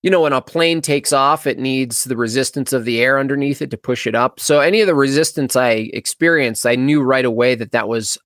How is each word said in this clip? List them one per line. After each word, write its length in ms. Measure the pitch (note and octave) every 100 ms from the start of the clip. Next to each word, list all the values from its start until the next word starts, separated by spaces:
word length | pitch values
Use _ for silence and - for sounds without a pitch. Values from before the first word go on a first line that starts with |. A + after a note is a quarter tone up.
you 80 | F#3+
know, 100 | F#3
when 120 | D3+
a 80 | C3+
plane 400 | - E3 E3 E3
takes 320 | D3+ D3 -
off, 360 | C#3 C3+ D3+ C#3+
it 100 | -
needs 460 | C3 C3 C3 A2+
the 120 | - A#2+
resistance 560 | A#2 B2 C3 - C3
of 120 | C3
the 160 | A2+ A#2
air 160 | B2+ C3+
underneath 420 | C#3 C#3+ C#3+ C#3
it 120 | C#3
to 40 | C3+
push 300 | - B2 -
it 80 |
up. 240 | A2+ B2 -
So 220 | - D3
any 200 | D3 G#3
of 60 | G3+
the 80 |
resistance 640 | D3+ C#3 C#3 D#3+ - C3+ B2+
I 340 | B2 A2+ A2
experienced, 720 | - - - E3 E3 B2+ A2
I 120 | A#2+ B2
knew 260 | C3 D3+
right 220 | C3 C3
away 320 | B2+ A2+ B2 B2
that 160 | A2+
that 160 | A#2+ G#2+
was 280 | A2+ G#2+ -